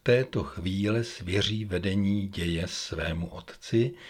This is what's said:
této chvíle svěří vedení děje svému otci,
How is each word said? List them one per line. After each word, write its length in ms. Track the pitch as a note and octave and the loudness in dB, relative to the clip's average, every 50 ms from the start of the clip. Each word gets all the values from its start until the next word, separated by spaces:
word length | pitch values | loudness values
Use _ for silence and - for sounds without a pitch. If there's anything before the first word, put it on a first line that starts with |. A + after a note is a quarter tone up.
| - | 2
této 420 | - A#2+ B2 C3 - - A2+ E2 | 4 4 4 4 2 -2 -4 -4
chvíle 600 | - - - E2+ F#2 F#2+ G2 G2+ G#2 G#2+ A#2 A#2 | -4 -6 -4 -2 -2 0 2 2 2 2 2 0
svěří 600 | A#2 - - F#2 F2 F2+ G#2 F#2+ G#2 G#2+ A2 A2 | -2 -6 -8 -4 0 2 2 2 2 0 -2 -2
vedení 640 | G#2 F#2 F2+ E2+ G2+ F#2+ G2+ G2 G2 G2+ G#2 G2+ G2 | -2 -2 0 0 2 2 2 4 4 2 2 0 -2
děje 380 | G2 E2+ F2 E2+ E2+ E2 E2+ | -4 -2 -2 0 0 0 -2
svému 600 | F2+ - - - - - D#2+ D#2 E2 E2 E2+ E2+ | -4 -6 -6 -6 -6 -4 -4 -2 -2 -2 -4 -4
otci, 680 | E2+ - - - - - - - - - A2+ A#2+ C#3 - - - | -6 -8 -12 -14 -14 -16 -16 -6 0 2 4 4 2 0 -6 -16